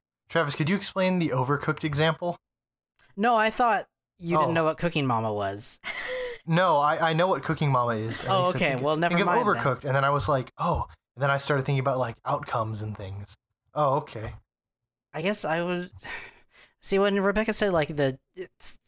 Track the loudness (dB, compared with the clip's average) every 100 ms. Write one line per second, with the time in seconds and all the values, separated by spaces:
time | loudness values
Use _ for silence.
0 | _ _ -4 0 0 0 0 0 0 0
1 | 0 2 0 0 0 0 -2 -4 -2 0
2 | 0 0 -6 -8 _ _ _ _ _ _
3 | _ -2 2 4 2 4 2 2 -2 _
4 | _ -12 -2 2 2 2 2 0 -2 0
5 | 0 0 0 -2 -4 -4 -8 -8 -8 -8
6 | -8 -8 -8 -10 0 2 4 4 4 2
7 | 2 2 2 0 -2 0 2 2 2 0
8 | -2 -4 0 2 2 2 0 0 0 0
9 | 2 2 2 2 2 0 0 -2 0 0
10 | 2 2 2 0 -2 -4 -2 -2 -4 -12
11 | _ -4 0 0 2 0 2 0 0 0
12 | -2 -4 -4 -4 -2 -4 -4 -6 -8 -10
13 | -10 -12 -14 -20 _ _ _ -2 0 0
14 | -4 -12 -12 -14 _ _ _ _ _ _
15 | _ -6 -4 -2 -2 -2 -2 -4 -6 -14
16 | -14 -14 -16 -20 _ -20 -20 _ -2 2
17 | 4 2 2 2 0 2 2 2 0 0
18 | 0 -2 _ -16 -16 -14 -16 -16